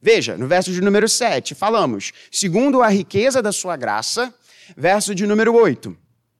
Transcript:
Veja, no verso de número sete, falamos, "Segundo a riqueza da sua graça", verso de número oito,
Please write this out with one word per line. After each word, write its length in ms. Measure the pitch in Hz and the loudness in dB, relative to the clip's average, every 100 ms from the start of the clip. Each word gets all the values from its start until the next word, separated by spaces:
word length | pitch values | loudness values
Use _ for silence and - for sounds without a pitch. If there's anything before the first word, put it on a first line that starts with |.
Veja, 360 | 202 220 117 87 | 4 2 2 -6
no 100 | 127 | -2
verso 240 | 180 185 | 0 0
de 100 | 180 | -2
número 260 | 196 202 220 | 0 2 0
sete, 440 | - 240 147 - 151 | 0 0 -2 -6 -4
falamos, 560 | 202 226 160 104 - - - | -2 0 0 -4 -10 -16 -12
"Segundo 500 | - 196 170 277 254 | -6 -2 0 2 2
a 80 | 233 | 2
riqueza 520 | 202 185 190 240 262 | 2 0 -2 0 0
da 100 | 214 | -2
sua 240 | 190 196 165 | -4 -6 -8
graça", 580 | 123 104 113 - 247 _ _ _ - - | -4 -6 -4 -6 -6 _ _ _ -20 -4
verso 380 | 156 202 202 | 0 2 0
de 140 | 196 208 | -4 0
número 260 | 208 226 | 2 4
oito, 420 | 233 214 127 110 85 _ _ _ _ | 4 4 2 -8 -18 _ _ _ _